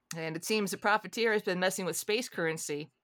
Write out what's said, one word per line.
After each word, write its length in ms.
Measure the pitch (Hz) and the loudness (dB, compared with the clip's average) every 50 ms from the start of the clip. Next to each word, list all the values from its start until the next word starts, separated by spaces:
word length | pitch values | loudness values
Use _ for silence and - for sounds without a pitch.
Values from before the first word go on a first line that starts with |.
| _ - - | _ -12 -8
And 180 | 165 160 160 160 | -6 -4 -4 -4
it 80 | 165 170 | -4 -2
seems 280 | - 220 214 208 185 202 | 0 0 2 2 0 -2
the 60 | 180 | 0
Profiteer 540 | - 214 202 214 - 185 - 240 226 233 214 | 2 2 2 2 2 -2 -2 0 2 4 2
has 100 | 214 208 | 2 2
been 180 | 202 180 180 | 2 0 2
messing 240 | 185 185 185 - 190 | 2 2 2 0 -2
with 100 | 170 160 | -2 -2
space 320 | - - - 208 233 247 - | -2 -2 0 0 0 0 -2
currency, 640 | - - 170 160 160 160 - - 151 143 151 - _ _ | -4 -2 0 0 0 -2 -4 -4 -4 -6 -6 -8 _ _